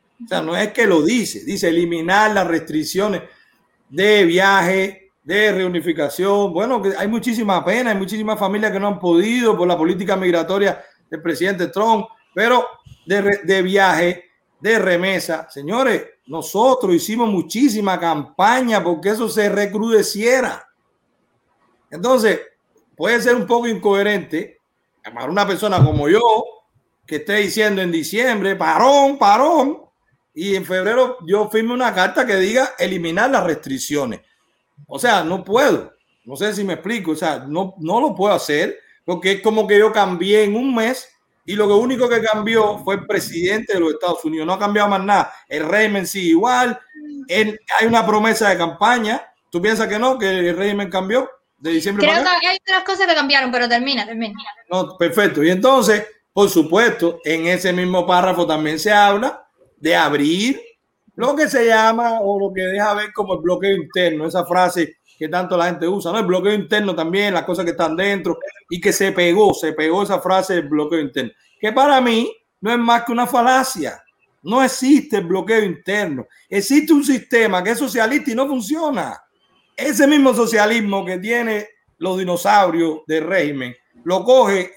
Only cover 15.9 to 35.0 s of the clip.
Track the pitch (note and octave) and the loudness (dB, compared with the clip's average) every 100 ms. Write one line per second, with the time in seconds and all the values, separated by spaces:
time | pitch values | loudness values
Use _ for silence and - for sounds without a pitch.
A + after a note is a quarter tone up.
15.9 | G3 - _ - D#3 - G3 B3 B3+ G#3 | -2 -4 _ -14 -12 -6 0 2 2 2
16.9 | E3+ - A3 A#3 F#3+ D#3+ A3 C#4 G#3+ G3+ | 0 0 -2 0 -2 -2 0 2 2 0
17.9 | F3+ E3+ D3+ C#3 - G3 B3+ B3 G#3+ F3 | 0 0 -2 -4 0 2 2 2 0 0
18.9 | E3 F#3 G#3+ A3+ G#3+ G#3 G3 G3+ G3+ A3+ | -2 -2 -2 -2 0 0 0 -2 -2 2
19.9 | A3 G#3 G3+ A3+ C4 B3 - - _ _ | 2 2 -2 0 2 0 -6 -14 _ _
20.9 | _ _ _ _ _ _ _ _ _ _ | _ _ _ _ _ _ _ _ _ _
21.9 | D3+ A3 B3+ G#3+ E3 - _ _ _ _ | -6 2 2 4 0 -4 _ _ _ _
22.9 | - E3+ A#3 G#3+ A#3+ G3 A#3+ A#3 G#3+ G#3 | -6 0 2 2 2 2 0 0 -2 0
23.9 | G3 G3+ G#3 D#3+ D3+ G3+ _ _ _ _ | 2 2 -2 -4 -8 -8 _ _ _ _
24.9 | _ G#2+ A#2 B2+ F#3 G3+ F3+ G#3+ F#3 C#3+ | _ -18 -12 -6 -2 -2 -2 0 2 2
25.9 | D3 C#3+ G3+ A#3+ A3 - - _ _ _ | 2 2 4 4 2 -2 -12 _ _ _
26.9 | _ - D3+ D#3 G#3 G3+ A3 G#3+ G3 F3+ | _ -10 -8 -2 -2 0 0 0 0 -2
27.9 | E3 D3 G#3 B3+ A3 G3 F#3 D#3+ D#3+ B3 | -4 -4 -2 0 0 -2 -2 0 4 6
28.9 | C#4+ C#4 C#4 G3+ G#3+ D4 E4 C#4 E4+ - | 6 4 4 4 4 4 4 2 -2 -12
29.9 | _ _ _ _ D#3 F#3+ F#3+ D3+ F#3 F#3+ | _ _ _ _ -10 -4 -2 -2 -2 0
30.9 | A#3+ B3+ B3+ D#3+ G3+ G#3 G#3+ A3+ B3 A#3+ | 2 0 -2 -2 0 2 0 0 0 0
31.9 | F#3 F#3+ B3 B3+ F#3+ F#3+ A#3 C#4+ - F3+ | 2 0 2 0 2 2 2 0 -2 -4
32.9 | F#3+ E3 E3+ B3 B3+ E3+ D3+ - C3 - | -2 -4 0 2 2 0 -4 -6 -8 -4
33.9 | D3 C3 G2+ _ _ _ _ _ _ C#3+ | -4 -4 -8 _ _ _ _ _ _ -16
34.9 | C#3 | -4